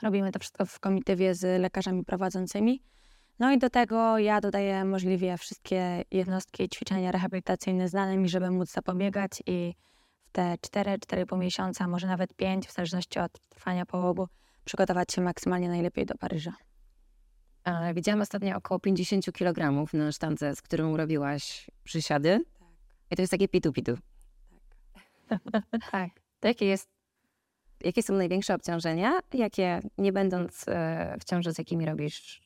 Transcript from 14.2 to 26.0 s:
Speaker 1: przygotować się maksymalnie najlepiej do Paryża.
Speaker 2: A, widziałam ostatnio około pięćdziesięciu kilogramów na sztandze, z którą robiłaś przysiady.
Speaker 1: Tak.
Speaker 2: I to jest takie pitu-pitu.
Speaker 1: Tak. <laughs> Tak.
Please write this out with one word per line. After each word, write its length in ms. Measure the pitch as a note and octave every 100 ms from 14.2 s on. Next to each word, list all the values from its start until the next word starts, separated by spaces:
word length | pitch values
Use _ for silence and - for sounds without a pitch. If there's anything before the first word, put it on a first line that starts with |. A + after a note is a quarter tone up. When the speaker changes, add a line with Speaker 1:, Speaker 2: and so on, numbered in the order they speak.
| F3+ - _ _
Speaker 1:
przygotować 480 | - - F#3+ F3+ F3+
się 100 | -
maksymalnie 460 | F3+ - - F3+ F3
najlepiej 380 | F3 F3 - -
do 80 |
Paryża. 380 | - F3 D#3+ E3 F#3+ _ _ - _ _ _ _ _ _ _
Speaker 2:
A, 300 | F3+ E3+ E3+
widziałam 260 | E3+ E3+ G#3
ostatnio 360 | G#3 G3+ G3 F#3
około 240 | - F3+
pięćdziesięciu 520 | G3 F#3 F3+ G3 F3+
kilogramów 600 | - F3+ E3+ D#3 C#3+ D3+
na 200 | D#3 D3+
sztandze, 440 | D3 D#3+ D3+ D3 C#3
z 60 |
którą 340 | - D#3 D#3+ D#3
robiłaś 720 | D#3 D3+ C#3+ D3 - - - -
przysiady. 600 | - E3 - D3 D#3 G#3 E4+ -
Speaker 1:
Tak. 100 | - - - _ -
Speaker 2:
I 60 | F3
to 60 |
jest 80 | F#3
takie 180 | F#3 G3
pitu-pitu. 500 | F3+ E3 C3 A#2 A#2+ - - - - - - - - - - - _ -
Speaker 1:
Tak. 320 | G3+ - A3 -
<laughs> 180 | A3+ -
Tak. 180 | G3